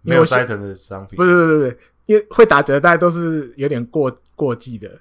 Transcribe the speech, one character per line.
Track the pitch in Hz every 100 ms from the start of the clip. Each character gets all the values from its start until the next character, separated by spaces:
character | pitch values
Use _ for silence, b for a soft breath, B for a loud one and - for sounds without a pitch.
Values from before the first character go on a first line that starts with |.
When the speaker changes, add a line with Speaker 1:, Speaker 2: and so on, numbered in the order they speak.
Speaker 1:
没 | - 170
有 |
Speaker 2:
因 |
为 |
我 | 160
想 | 127
Speaker 1:
斋 | 123
藤 | 104
的 | 101
商 | 95 - 95 101
品。 | -
Speaker 2:
不 | 180
是， |
不 | 175
是， | 165 156
不 | 131
是， | - b _ -
因 | 214
为 | 208
会 | - 226
打 | 143
折 | 143 139
大 | 170
概 | 170
都 | 175
是 | 170 165 160 131 123
有 | 139
点 | 131 117
过， | 160 131 127 _ -
过 | 135 117
季 | 131 113
的。 | 95 -